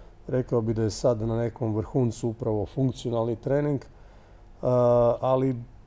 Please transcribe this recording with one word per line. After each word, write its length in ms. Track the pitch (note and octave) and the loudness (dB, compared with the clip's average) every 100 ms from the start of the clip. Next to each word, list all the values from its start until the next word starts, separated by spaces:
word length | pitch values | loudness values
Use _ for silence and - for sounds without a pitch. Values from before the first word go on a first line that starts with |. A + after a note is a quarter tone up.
| - - - | -20 -18 -4
Rekao 340 | B2+ B2 B2 | -2 0 0
bi 120 | A2+ | 0
da 100 | A2 | 0
je 60 | A2 | 0
sad 320 | - C3+ A2+ | 0 0 2
na 160 | A2+ A2+ | 0 -2
nekom 380 | A#2 - A2+ G#2+ | -2 -2 -2 -2
vrhuncu 540 | G#2+ C3+ A#2+ A2 A#2+ | -2 0 0 0 -6
upravo 360 | A2 A#2+ G#2+ G2+ | -4 -2 -2 -2
funkcionalni 720 | - C3 A2+ B2+ A#2 A2+ A2+ | -2 -2 -2 -4 -2 -2 -4
trening, 460 | - C#3 D3 C#3 | -2 0 0 -2
e, 60 | - - - - - - - - - B2 B2 A#2+ A#2+ A#2 | -6 -20 -20 -20 -20 -20 -20 -6 0 2 4 4 4 2
ali 340 | B2+ C3 C3+ B2 A#2+ - | 0 2 0 -2 -8 -18